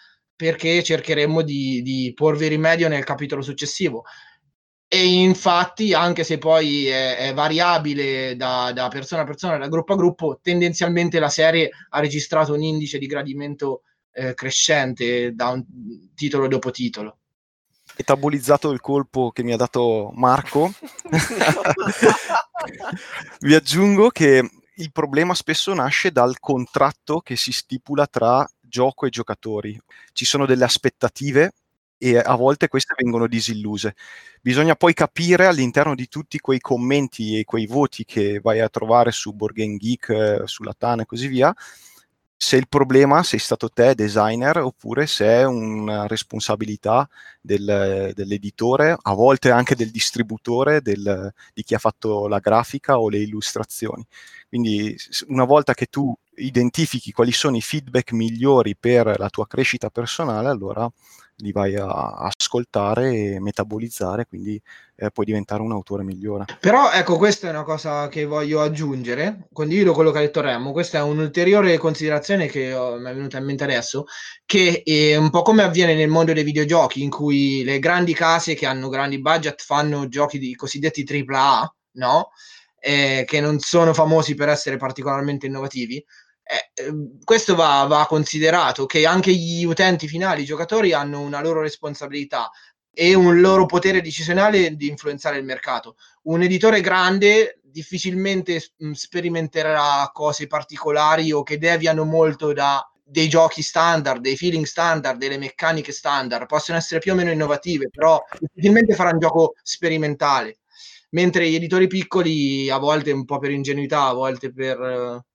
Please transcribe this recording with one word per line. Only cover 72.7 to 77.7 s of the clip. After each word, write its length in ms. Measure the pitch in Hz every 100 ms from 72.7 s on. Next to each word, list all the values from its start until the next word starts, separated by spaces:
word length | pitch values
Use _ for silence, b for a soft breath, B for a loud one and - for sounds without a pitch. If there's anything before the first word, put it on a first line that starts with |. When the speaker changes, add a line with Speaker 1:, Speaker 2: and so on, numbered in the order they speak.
Speaker 1:
ho, 240 | 127 127 120
mi 120 | 127
è 40 |
venuta 240 | 131 139 135
in 80 | 139
mente 180 | 139
adesso, 420 | 139 123 - 135 147 B B B -
che 360 | 196 180 170
è 320 | - 151 151 151
un 140 | 156
po' 120 | 170
come 220 | 175 214
avviene 320 | 190 170 175 156
nel 140 | 156
mondo 240 | 160 165
dei 100 | 156
videogiochi, 580 | 147 151 147 165 135 131
in 80 | 143
cui 540 | - 147 139 139 135
le 160 | 127